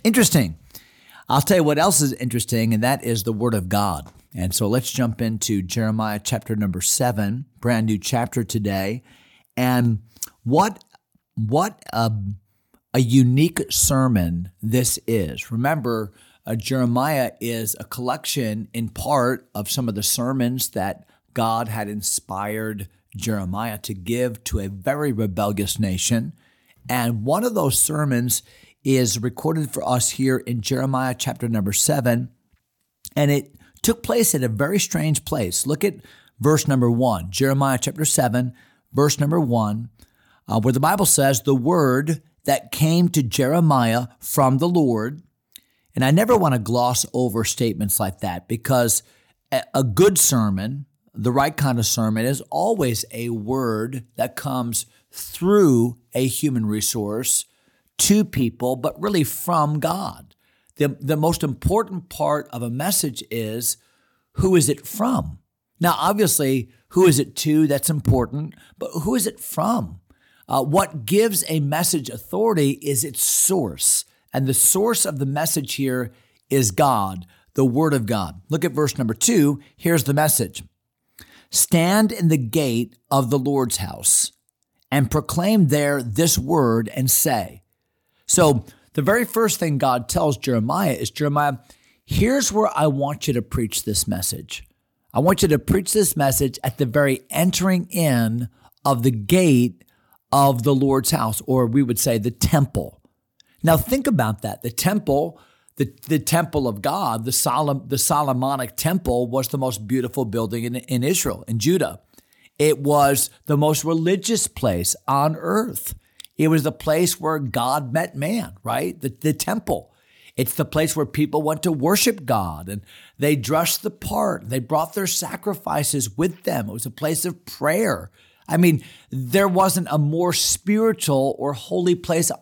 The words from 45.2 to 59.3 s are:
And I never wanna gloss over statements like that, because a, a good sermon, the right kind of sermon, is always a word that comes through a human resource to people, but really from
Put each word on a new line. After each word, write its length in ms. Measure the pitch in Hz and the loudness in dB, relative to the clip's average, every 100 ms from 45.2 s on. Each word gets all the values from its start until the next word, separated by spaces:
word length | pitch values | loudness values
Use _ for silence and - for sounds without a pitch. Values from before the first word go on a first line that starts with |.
| - _ _ - _ _ _ | -18 _ _ -20 _ _ _
And 120 | - 127 | 0 4
I 60 | |
never 260 | 160 220 233 | 4 6 4
wanna 220 | 165 123 | 4 0
gloss 460 | 104 120 123 120 - | 0 0 2 0 -2
over 300 | 123 127 107 | -2 0 0
statements 560 | 104 - 120 87 101 - | -2 0 -2 0 -2 -2
like 220 | 95 - | -4 -4
that, 260 | 98 87 - | -6 -6 -6
because 560 | 117 - 127 120 - - _ _ _ - | -6 0 2 2 0 -6 _ _ _ -6
a, 120 | 131 - | -6 -2
a 100 | 135 | -2
good 340 | 127 95 202 185 | 2 6 6 6
sermon, 680 | - 127 107 95 107 139 139 _ _ | 2 2 2 0 -4 -6 -12 _ _
the 180 | - 113 | -6 -2
right 240 | 127 147 156 | 2 0 0
kind 220 | 143 117 | 0 0
of 80 | 107 | 0
sermon, 400 | - 110 110 120 | 0 0 0 0
is 160 | 139 - | -2 -4
always 560 | 147 190 220 131 110 - | -2 0 0 0 -2 -6
a 180 | 117 120 | -8 -6
word 800 | 113 104 135 123 107 117 131 - - | -6 -4 -2 -2 -2 -4 -8 -10 -6
that 200 | 123 - | -6 -6
comes 520 | 143 127 120 110 - _ _ | -6 -4 -4 -6 -8 _ _
through 880 | - - - 175 208 175 123 117 120 _ 127 | -16 -14 -2 4 6 6 6 2 -2 _ -4
a 100 | 131 | -2
human 400 | - 151 123 107 | 0 -2 0 -2
resource 800 | 107 101 117 104 110 - - - _ _ _ _ - | -2 -2 -4 -4 -4 -2 -2 -4 _ _ _ _ -2
to 260 | - 208 208 | 2 4 2
people, 520 | - 120 - 123 127 | 0 -2 -2 -4 -2
but 220 | - - | -4 -4
really 240 | 190 190 | -2 0
from 560 | 139 | 0